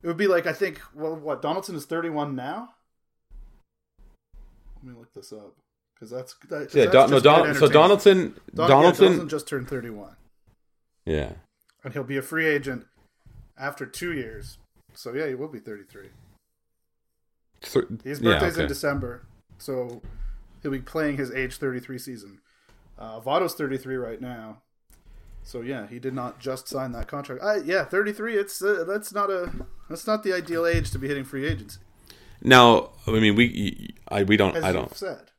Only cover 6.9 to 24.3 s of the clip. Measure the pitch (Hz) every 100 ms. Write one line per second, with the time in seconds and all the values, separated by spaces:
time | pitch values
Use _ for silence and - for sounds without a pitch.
6.9 | 127 117 135 131 156 151 143 147 151 175
7.9 | 202 202 190 170 - - - 160 135 165
8.9 | 175 190 180 165 151 - 143 123 135 117
9.9 | 107 101 - _ _ _ _ _ _ _
10.9 | _ - 78 60 50 _ _ _ _ 135
11.9 | 143 127 139 131 160 160 147 131 123 -
12.9 | _ _ _ - - - _ 139 143 123
13.9 | - 175 156 113 110 - - _ _ _
14.9 | - 123 127 156 127 151 120 113 104 95
15.9 | 101 95 _ _ _ _ _ _ _ _
16.9 | _ _ _ _ _ _ _ - 135 -
17.9 | 110 131 143 113 85 - - 71 - 147
18.9 | 139 123 123 - _ _ - - 131 120
19.9 | 120 - - - - - - 147 135 123
20.9 | 160 151 139 131 131 127 - 139 127 123
21.9 | 127 131 120 101 104 _ _ _ _ _
22.9 | - 110 110 120 160 175 - 143 131 131
23.9 | 131 117 113 127